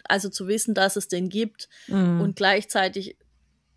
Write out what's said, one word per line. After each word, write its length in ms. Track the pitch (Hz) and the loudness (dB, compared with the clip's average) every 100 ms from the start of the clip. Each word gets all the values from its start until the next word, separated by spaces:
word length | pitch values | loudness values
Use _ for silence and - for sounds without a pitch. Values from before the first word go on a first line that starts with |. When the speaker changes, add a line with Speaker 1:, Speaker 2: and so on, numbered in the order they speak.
Speaker 1:
also 240 | - 196 196 | -2 -2 -2
zu 180 | - 185 | -6 -4
wissen, 260 | 214 - | -2 0
dass 220 | 190 196 | 2 2
es 120 | 202 - | 0 -2
den 220 | 175 185 | -2 -2
gibt 400 | 202 226 - - - - | -2 -4 -6 -20 -20 -4
Speaker 2:
Mhm. 340 | 190 175 170 | 2 2 4
Speaker 1:
und 140 | 196 | 0
gleichzeitig 800 | 190 196 202 - 214 190 196 190 - _ _ _ _ _ | 2 2 2 0 0 0 -2 -10 -14 _ _ _ _ _